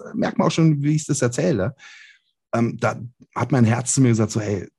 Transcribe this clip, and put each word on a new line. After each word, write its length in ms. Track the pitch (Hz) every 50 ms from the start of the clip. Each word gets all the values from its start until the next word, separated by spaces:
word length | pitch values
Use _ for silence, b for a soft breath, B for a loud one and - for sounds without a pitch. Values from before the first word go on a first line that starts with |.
| - - -
merkt 220 | - - - -
man 120 | - - 165
auch 40 | -
schon, 300 | - 160 160 156 143 143
wie 140 | 147 156
ich 100 | 156 -
das 160 | - 151 - 131
erzähle. 520 | 120 123 - 151 185 151 101 90 110 120 B B B B B B B B B B B B _ _ - -
Ähm, 220 | 113 117 113 - -
da 220 | - 110 113 120 120 - _ _ - _ -
hat 180 | - 120 - 147
mein 120 | 127 117
Herz 300 | 107 120 123 123 - -
zu 80 | 139 135
mir 60 | 123
gesagt, 240 | 120 110 110 101 -
so, 80 | 120
hey, 280 | 107 104 104 92 - - _